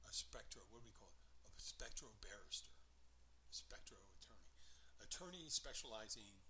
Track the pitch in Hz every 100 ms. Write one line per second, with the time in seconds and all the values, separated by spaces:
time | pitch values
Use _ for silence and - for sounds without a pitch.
0 | - - - 120 - 123 107 113 117 -
1 | 98 - - - - - - - 120 -
2 | 135 107 - 101 95 - - - - -
3 | - - - - - - - - - -
4 | - - - - - - - - - -
5 | 104 - 180 180 156 143 - - 117 110
6 | 107 113 101 98